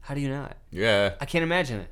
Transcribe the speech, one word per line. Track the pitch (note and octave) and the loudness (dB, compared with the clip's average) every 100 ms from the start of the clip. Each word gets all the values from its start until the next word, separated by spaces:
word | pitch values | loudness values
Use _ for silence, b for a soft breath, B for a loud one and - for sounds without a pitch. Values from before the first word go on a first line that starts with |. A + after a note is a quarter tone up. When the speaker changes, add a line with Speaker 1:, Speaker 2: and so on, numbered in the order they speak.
Speaker 1:
"How | - | -6
do | C#3+ | -4
you | C#3 | -4
not?" | C#3 C#3 - - | -4 -8 -14 -14
Speaker 2:
Yeah. | F2 A2+ G2+ G2 - | 0 4 6 4 0
Speaker 1:
I | C#3 | -2
can't | E3+ | 0
imagine | E3 F3 D3+ A2 | 2 0 0 -4
it. | E2+ | -8